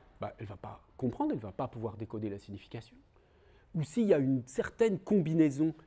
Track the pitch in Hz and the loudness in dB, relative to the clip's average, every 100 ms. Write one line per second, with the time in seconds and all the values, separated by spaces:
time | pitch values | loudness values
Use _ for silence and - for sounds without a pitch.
0 | - - - - 101 101 110 - - - | -20 -12 -10 -10 -14 -12 -14 -16 -18 -6
1 | 123 - 302 196 104 - 131 120 110 107 | -4 -2 -2 -2 -6 -8 -8 -6 -8 -8
2 | 110 110 107 101 - 101 - 120 - - | -10 -6 -6 -8 -12 -16 -14 -16 -16 -20
3 | _ _ _ _ - - _ 170 143 - | _ _ _ _ -20 -20 _ -4 -2 2
4 | 214 160 135 131 120 - - - 226 190 | 4 6 4 2 -2 -6 -4 2 2 2
5 | - 208 156 165 156 135 160 151 | 2 2 4 4 4 4 0 -2